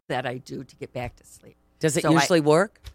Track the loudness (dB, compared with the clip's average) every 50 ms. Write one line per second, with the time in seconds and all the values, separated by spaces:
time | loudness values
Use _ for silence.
0 | _ -8 -6 -6 -6 -6 -10 -10 -12 -14 -14 -14 -14 -16 -16 -16 -16 -12 -10 -10
1 | -10 -10 -12 _ _ -20 -20 -20 _ -20 -20 _ _ _ _ -2 -2 0 0 0
2 | 0 2 2 2 2 2 2 2 4 4 4 4 2 0 _ _ -20 -20